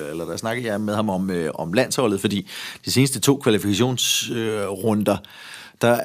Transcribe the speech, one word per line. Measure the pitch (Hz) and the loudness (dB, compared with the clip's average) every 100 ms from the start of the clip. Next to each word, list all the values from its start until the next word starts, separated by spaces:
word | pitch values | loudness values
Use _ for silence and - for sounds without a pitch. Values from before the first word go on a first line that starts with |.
| 73 | -6
eller | 80 82 | -6 -6
der | 85 | -6
snakkede | 113 120 117 | -4 -4 -4
jeg | 104 | -2
med | 107 104 | -2 0
ham | 107 | 0
om, | 92 95 | 0 0
øh, | 90 78 | -2 -2
om | - 82 | -4 -2
landsholdet, | 104 123 - 117 98 | 0 0 0 0 2
fordi | 107 98 92 - - - - | 0 -2 -6 -10 -14 -12 -2
de | |
seneste | 117 135 113 | 2 2 2
to | 143 135 | 2 2
kvalifikationsrunder, | 131 104 101 98 127 123 - - 113 117 113 107 98 98 113 107 104 | 4 2 2 2 2 0 0 0 -2 -4 -2 -2 -4 -2 2 4 4
øh, | 101 - - - - - - | 2 -2 -20 -18 -18 -18 0
der | 120 120 | 2 2